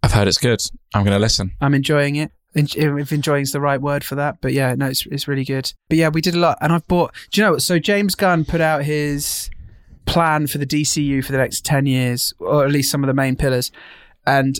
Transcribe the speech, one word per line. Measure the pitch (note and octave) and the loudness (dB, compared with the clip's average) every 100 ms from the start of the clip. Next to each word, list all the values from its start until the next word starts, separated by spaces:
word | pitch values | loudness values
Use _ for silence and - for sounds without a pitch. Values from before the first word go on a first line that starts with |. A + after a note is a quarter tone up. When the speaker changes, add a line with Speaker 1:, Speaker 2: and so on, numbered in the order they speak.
Speaker 1:
I've | - | 2
heard | A2 G2+ | 4 2
it's | - | 2
good. | A#2+ A2+ - - _ | 0 0 -2 -10 _
I'm | G#2 G2+ | 0 2
gonna | G2+ | 2
listen. | A2 - F#2+ - | 2 0 -4 -2
Speaker 2:
I'm | C#3 | 0
enjoying | C#3 C#3 D3+ C#3+ C#3+ | 0 2 0 0 -2
it. | D3+ _ _ - | -6 _ _ -2
En-, | C#3+ - | -2 0
if | D3+ C#3+ C3+ | 0 0 -2
enjoying | D3+ D3 C#3+ | -2 0 0
is | C3+ | 0
the | C#3+ | -2
right | C#3+ C#3 | -2 0
word | C#3+ C#3+ | -2 -4
for | - C#3 | -4 -4
that, | C#3+ - | -4 -4
but | C3 | -2
yeah, | C3 C3 B2+ | 0 0 0
no, | C#3 | -2
it's, | C3 - | -4 -6
it's | C#3+ C#3+ | -8 -4
really | C#3 C3 | -4 -2
good. | C3+ C3 - _ | -4 -6 -12 _
But | D#3+ | 2
yeah, | D#3+ | 2
we | D#3 | 2
did | D#3+ E3+ | 0 2
a | |
lot, | E3+ C#3+ | 2 2
and | D3+ | 2
I've | E3+ - | 0 2
bought. | F3+ E3 - - | 0 0 -4 -6
Do | - | 0
you | G#3+ | 2
know | |
what? | D3+ | 2
So | - F3+ | 2 0
James | D#3+ G3+ G3+ - | 2 0 0 0
Gunn | G3 E3+ | 2 2
put | D#3 E3+ | 0 0
out | D#3+ D#3 | 2 0
his | C#3+ D3+ D3 C#3+ C#3+ - - - - - - - - | 0 -2 -2 -2 -4 -8 -10 -12 -18 -20 -20 -14 -2
plan | - E3 D3+ D3+ | 2 2 2 0
for | C#3+ | -4
the | C#3 | -2
D | D3+ | -2
C | D3+ - | 0 -2
U | C#3+ C#3 | 0 -2
for | C3 | 0
the | C3+ | 0
next | B2+ - | 0 -2
ten | - D3 C#3 | -2 0 2
years, | C3 B2+ B2 - - | 2 0 -2 -4 -6
or | F2 D3 C#3 | -2 2 2
at | |
least | C#3+ C3+ | 2 0
some | D3 | 0
of | C#3 | 0
the | |
main | C3+ C3+ B2+ | 2 0 0
pillars. | C#3+ B2+ B2+ - - - - _ - | 0 0 -4 -10 -20 -20 -20 _ 0
And | C#3 C3+ C#3 | 2 2 -2